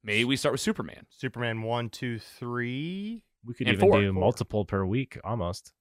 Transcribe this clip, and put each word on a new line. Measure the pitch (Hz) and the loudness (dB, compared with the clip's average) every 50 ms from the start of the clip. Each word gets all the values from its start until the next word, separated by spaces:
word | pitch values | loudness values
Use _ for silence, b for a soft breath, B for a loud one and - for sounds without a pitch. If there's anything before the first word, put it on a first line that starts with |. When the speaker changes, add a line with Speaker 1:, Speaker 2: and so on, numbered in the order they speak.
Speaker 1:
maybe | - 104 104 107 120 | -2 2 2 2 4
we | 123 139 | 2 2
start | 123 - 143 | 2 2 0
with | 120 139 | 0 2
Superman. | - 214 214 - 113 71 - - - _ | 0 -2 -2 -2 -6 -10 -12 -18 -20 _
Speaker 2:
Superman | _ - - 131 - 117 120 117 113 113 | _ -8 -8 -8 -4 -4 -4 -2 -2 -2
one, | 110 113 117 120 117 110 | -2 -2 -2 -2 -2 -6
two, | - - 131 123 117 107 | -8 -6 -6 -6 -6 -6
three. | - - - - 127 120 120 120 120 120 123 135 151 170 180 196 202 214 233 220 _ _ _ _ - | -10 -14 -14 -10 -8 -4 -4 -2 -2 -4 -4 -6 -6 -6 -8 -8 -8 -10 -10 -12 _ _ _ _ -14
Speaker 3:
We | 117 120 | -14 -8
could | - 127 123 | -2 0 0
Speaker 1:
And | 117 | 4
Speaker 3:
even | 95 - 202 | 6 6 6
Speaker 1:
four. | 202 104 | 8 6
Speaker 3:
do | 101 98 | 4 4
multiple | 95 95 92 104 98 - 98 - - 107 101 | 2 4 2 2 2 2 -4 -2 0 -2 0
per | - - 98 98 | 0 0 0 0
week, | 92 104 131 135 - - - - | 0 0 -2 -2 -4 -10 -10 -6
almost. | 95 113 117 87 87 95 - _ - _ _ | -6 -4 -2 -2 -4 -4 -8 _ -20 _ _